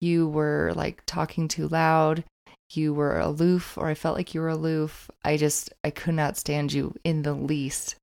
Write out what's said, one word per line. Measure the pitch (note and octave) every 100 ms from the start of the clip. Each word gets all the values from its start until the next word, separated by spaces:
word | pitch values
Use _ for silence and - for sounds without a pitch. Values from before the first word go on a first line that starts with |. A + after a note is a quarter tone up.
you | E3+ E3+ D#3+
were, | D3+ D3+ D3 D#3+ -
like, | - - -
talking | E3+ D#3+ - D#3+
too | - D3+
loud. | E3 D#3+ D#3+ D#3 D#3+ - _ - - -
You | D#3 D3+
were | D3 D3 E2
aloof, | D3+ D3+ F3 F3+ - -
or | D#3+
I |
felt | D3+ E3 D#3
like | F3+
you | D#3+
were | D#3+
aloof. | D#3+ D#3+ D#3+ D#3 - - -
I | - D3+
just, | D3+ - - -
I | D3+
could | - -
not | D#3+ D3 -
stand | - D3 C#3+
you | C#3+ - -
in | E3 D#3
the | D3
least. | C#3+ C#3+ D3+ C3+ - - -